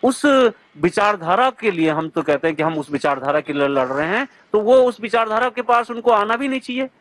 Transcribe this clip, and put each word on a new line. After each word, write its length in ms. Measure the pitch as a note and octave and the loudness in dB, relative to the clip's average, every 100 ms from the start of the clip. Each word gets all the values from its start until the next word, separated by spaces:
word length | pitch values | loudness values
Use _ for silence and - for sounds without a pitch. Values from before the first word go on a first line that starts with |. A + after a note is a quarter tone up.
उस 200 | B3+ C4 D4 C4+ C4 - _ - | 0 0 2 4 2 0 _ -4
विचारधारा 680 | E3 G#3+ G#3 G#3 E3 F#3+ B3+ | -2 2 0 0 0 2 2
के 200 | A#3+ A3 | 0 -4
लिए 200 | F3 D#3+ | 0 0
हम 180 | D3+ D#3+ | 0 -2
तो 140 | E3+ | -4
कहते 260 | D3 C#3+ E3 | 0 0 0
हैं 80 | D3+ | -2
कि 60 | |
हम 160 | D#3+ D#3+ | -2 -2
उस 120 | C#3 | -6
विचारधारा 500 | C#3+ D3+ C#3 C3+ D3 | -4 -2 -2 0 -2
के 120 | D3 | -2
लिए 160 | C#3+ C#3 | -2 0
लड़ 180 | C#3 C3 | 0 -2
रहे 200 | C3+ D#3 | -2 -2
हैं। 220 | G#3 C4+ _ _ | -4 -6 _ _
तो 80 | G#3 | -2
वो 160 | G#3+ C4 | 4 4
उस 240 | B3+ A3 | 4 0
विचारधारा 480 | A3 A#3 A3+ A3 B3 | -4 -2 0 0 -2
के 140 | A#3+ | -4
पास 280 | A#3+ A#3+ A#3 | 0 0 0
उनको 200 | A#3 A#3 | -4 2
आना 260 | A3 G#3 A#3 | 2 2 -2
भी 120 | C4+ | -2
नहीं 120 | C4 | -6
चाहिए। 280 | - B3 C4 _ | -6 -8 -8 _